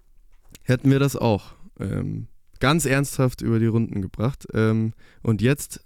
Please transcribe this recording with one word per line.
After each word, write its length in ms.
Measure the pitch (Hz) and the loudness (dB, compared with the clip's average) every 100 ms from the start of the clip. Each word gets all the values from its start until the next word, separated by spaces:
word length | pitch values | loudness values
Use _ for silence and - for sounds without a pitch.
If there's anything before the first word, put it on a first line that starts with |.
| _ - - - - - | _ -20 -20 -20 -20 -6
hätten 260 | - 127 135 | -2 2 4
wir 100 | 135 | 4
das 160 | 139 - | 2 0
auch, 380 | 117 98 - - - - | 0 0 -2 -18 -20 -10
ähm, 480 | 95 98 98 107 113 - _ - | -6 -4 -6 -8 -12 -18 _ -2
ganz 260 | 131 160 131 | 0 2 2
ernsthaft 560 | 139 143 - 127 - | 0 0 0 0 0
über 180 | 113 113 | -2 2
die 60 | 113 | 2
Runden 340 | 113 113 101 | 2 0 -4
gebracht. 460 | 95 - 131 - - | -6 -4 -4 -4 -6
Ähm, 400 | 110 110 110 110 - - - | 0 2 2 -2 -6 -18 -6
und 200 | 113 104 | -2 2
jetzt, 400 | 117 147 - - | 2 0 -4 -16